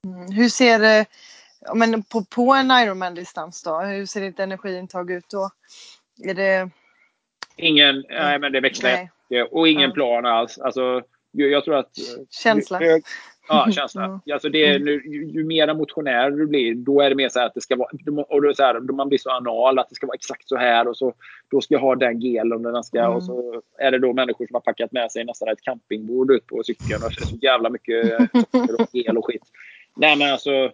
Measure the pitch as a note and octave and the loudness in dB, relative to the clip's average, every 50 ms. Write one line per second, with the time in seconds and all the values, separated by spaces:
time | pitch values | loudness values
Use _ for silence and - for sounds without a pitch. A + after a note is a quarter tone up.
0 | - F#3+ F#3 F3+ F3+ F3+ G3 G#3+ A#3+ A#3+ - - C4 A#3+ A3+ A3+ G#3+ A3 A3 G#3+ | -12 -14 -14 -14 -12 -6 0 2 2 2 4 4 6 6 6 6 6 6 6 6
1 | G#3+ _ _ _ - - - - _ _ _ _ - - - A3+ A#3 A3+ A3+ A3+ | 4 _ _ _ -20 -20 -20 -20 _ _ _ _ -14 -6 0 2 2 2 2 -2
2 | G3+ _ - A3+ F#3+ _ - A#3+ A#3+ B3 C4+ C4+ C4+ C4 C4 B3 A#3+ G#3 F#3+ F#3+ | -4 _ -6 -6 -6 _ -2 0 4 4 4 4 4 4 4 4 4 2 0 -4
3 | F#3+ F3+ F3 E3+ F#3 - - - D#3 E3 F3 - - F3 D#3 D#3+ F3+ G3+ G3 G3 | -6 -8 -8 -10 -14 -12 -12 -12 -12 -12 -14 -12 -8 -6 -4 -4 -4 -4 -6 -6
4 | G3+ F#3 - G#3 G3 G3 F3 - G3 F#3+ F#3+ F#3 - G3+ F#3+ F3+ F#3 F#3 - F#3 | -8 -8 -8 -8 -8 -8 -6 -6 -6 -6 -6 -10 -8 -10 -8 -8 -10 -10 -8 -8
5 | F3+ F3 F#3 F3+ F3 _ - G3+ F#3+ G3 _ _ _ _ - - - - - _ | -6 -6 -8 -8 -8 _ -8 -6 -6 -6 _ _ _ _ -20 -20 -20 -20 -20 _
6 | _ _ _ _ - F#3+ F#3+ F3 G3 F#3+ F#3+ F#3 F#3 F#3 _ _ _ _ _ _ | _ _ _ _ -10 -8 -4 -2 0 2 2 0 0 -4 _ _ _ _ _ _
7 | _ _ _ _ _ _ _ _ - _ _ - E3+ E3 D3+ D3 D3 C#3+ C3+ C3+ | _ _ _ _ _ _ _ _ -20 _ _ -2 0 2 4 6 6 4 4 0
8 | C3 - - - D#3 D3 C#3+ C#3+ C#3+ C#3+ C3+ C3+ B2+ C3+ G#2 A#2+ A#2+ B2+ B2+ F3+ | -6 -8 -6 -2 -2 0 0 0 -2 0 -2 0 0 0 -2 0 0 0 0 0
9 | F#3 F3+ _ _ _ _ B2+ A#2+ A#2+ - - D#3+ E3 D#3+ D#3 D3+ C#3 C3+ - C#3+ | -4 -10 _ _ _ _ -2 -2 -2 -2 0 2 4 4 4 4 2 0 0 -2
10 | C#3 A#2+ A#2+ A#2 A#2+ B2 A#2 A2+ A#2+ A#2 - - C3+ C3 G#2+ B2+ B2+ B2+ B2+ B2+ | 0 0 0 0 2 2 2 2 0 -2 -6 -6 -6 -4 -2 -2 -2 -2 -2 -4
11 | B2 _ _ _ _ _ _ C#3+ C#3+ C#3 C#3+ C#3+ C#3 - D3+ C#3 B2+ _ _ - | -6 _ _ _ _ _ _ 0 2 2 2 0 0 0 -2 -2 -2 _ _ -14
12 | C3 A#2 A#2+ C3 C3+ _ - - - A#3 A3 G#3 G3+ - F#3+ F3+ E3+ E3 D#3+ D#3+ | -14 -12 -14 -16 -18 _ -18 -2 0 2 2 2 0 -2 -4 0 4 4 4 4
13 | D#3 - - - - - _ _ _ - D#3 D3+ C3 A#2+ G3+ D#3 C#3+ - - F#3+ | 2 -2 -16 -18 -18 -20 _ _ _ 2 2 4 4 4 2 0 -2 -6 -6 -8
14 | F#3+ F#3+ F#3+ G3 _ D3 C#3+ C#3 - D3+ C#3+ D#3 D3+ D3 C#3+ C#3+ C#3+ D3 D3 D3 | -8 -8 -8 -10 _ -6 -6 -4 -4 0 2 4 4 4 4 2 2 0 -2 -2
15 | B2+ D#3 D3 D3 D#3 D#3 D3+ D#3+ D#3 D#3+ D#3+ D#3+ D#3 D3+ D#3 D#3 D3+ - - D#3+ | -4 -8 -10 -10 -10 -8 -6 -6 -4 -2 2 2 2 2 0 -2 -4 -6 -6 -6
16 | D#3 C#3 B2+ A#2+ B2+ C#3 C#3+ D3 D#3 D3+ D3 C#3+ A#2+ A2+ A2+ A#2+ B2 C3+ C#3 C#3+ | -4 -2 0 2 0 0 0 0 -2 0 0 0 0 0 -2 -2 -2 2 4 4
17 | C#3+ C#3 C3+ C3+ C#3 A#2+ - B2 B2 A2 - B2 - _ C3 B2 B2+ - - C#3+ | 4 4 4 2 0 0 0 0 -2 -2 -4 -8 -4 _ -2 -2 -2 -6 -6 -12
18 | - D3+ D3 D3 C#3+ _ D#3 C#3+ C#3+ C#3+ C#3 - C#3 B2+ A#2 A#2 B2 B2+ C3+ C#3 | -8 -6 -6 -6 -6 _ 0 2 2 2 4 4 4 4 4 0 -4 -6 -4 -4
19 | C#3 C#3+ C#3 C3 - C3 C3 B2+ B2 B2 A2+ A2+ A#2+ C3 C3 C3 B2 _ C3 - | -2 0 0 0 0 -2 -6 -4 -4 -4 -2 2 2 4 4 2 0 _ -6 -10
20 | - C3 B2 C3 - - C3+ - _ - C3+ B2 B2 B2 A#2 A#2 A#2 A#2+ A2+ - | -10 -10 -8 -10 -10 -12 -12 -14 _ -6 -2 0 2 4 4 4 2 0 -2 -2
21 | C3 B2+ A#2 _ - - - - _ _ - C#3 A#2 - D3+ C3+ C3 C3+ B2+ B2+ | -2 -2 -2 _ -20 -20 -20 -20 _ _ -2 -2 2 2 0 2 4 2 2 2
22 | C3+ B2 A#2 A#2 A#2 B2+ A#2+ A2+ A2 A#2 A#2 A2+ A#2 A#2+ A#2 A#2+ A#2 - - A#2+ | 2 0 0 -2 -2 -2 -2 0 0 -2 -2 -2 -4 -4 -4 -6 -6 -4 -2 0
23 | A#2 A#2 A#2 A#2+ A#2+ A#2+ B2 B2 B2 A#2+ A#2 A#2 - _ _ - C#3 C3+ C3 B2+ | 0 2 0 -2 -4 -6 -8 -8 -8 -8 -10 -12 -14 _ _ -2 0 0 2 2
24 | C3 B2+ A#2+ B2+ C3 B2 A2+ - B2 A#2 B2 A#2+ _ - A2 - A#2+ A2 - B2+ | 0 0 0 0 -2 -2 -2 -6 -8 -6 -6 -4 _ -4 -4 -4 -6 -6 -4 -4
25 | A#2 A2 - A#2+ A#2 A#2+ A#2 - A2+ A2 G#2+ - _ - B2+ A#2 _ _ A2 G#2+ | -4 -4 -6 -8 -8 -8 -8 -8 -6 -6 -6 -6 _ -8 -8 -8 _ _ -10 -8
26 | A2 G#2+ A#2+ B2+ C3 C3 C3+ A2+ _ _ B2+ A#2 A2 - A#2 _ - A#2+ G#2+ G#2+ | -6 -4 -2 -2 4 4 4 2 _ _ -8 -8 -6 -6 -8 _ -6 -6 -6 -4
27 | A2+ A2+ - - - - G#2+ A2+ C3+ C3+ B2+ A#2+ A#2 A#2 B2 A#2 _ - A2+ A2+ | -6 -6 -8 -6 -8 -8 -8 -2 2 2 2 2 2 -2 -4 -6 _ -2 -2 0
28 | - A3 - - B3 A3 - B3 A3+ - - B3+ A#3+ B3 A3+ A#3 A#3 - _ - | 0 0 2 2 0 2 2 0 0 2 0 -2 0 0 0 -2 -2 -2 _ -4
29 | - A3 G#3+ - - - A#2+ G#2+ _ _ _ - - - - - - _ _ - | -2 0 -2 -2 -2 -4 -6 -8 _ _ _ -20 -20 -20 -20 -20 -20 _ _ 0
30 | C#3+ D3+ D3+ C#3+ D3 C#3+ C3+ B2 - C#3+ C#3 C3+ C3 A#2+ | 2 2 4 2 2 0 0 -2 -2 0 0 0 0 0